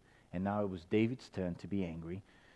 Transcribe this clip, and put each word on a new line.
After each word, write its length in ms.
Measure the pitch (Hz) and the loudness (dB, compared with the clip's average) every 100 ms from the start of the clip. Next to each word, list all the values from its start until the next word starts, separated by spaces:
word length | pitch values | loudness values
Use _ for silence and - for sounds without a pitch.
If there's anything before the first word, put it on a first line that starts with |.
| - - - | -20 -20 -8
and 100 | 87 | -2
now 200 | 98 104 | 0 0
it 80 | 101 | 0
was 160 | 92 82 | -4 2
David's 420 | 107 113 127 - | 4 4 2 -6
turn 260 | - 90 85 | -2 -2 -2
to 100 | 85 | -2
be 180 | 98 | -2
angry. 380 | 87 82 82 95 - - - | -2 -4 -8 -10 -12 -20 -20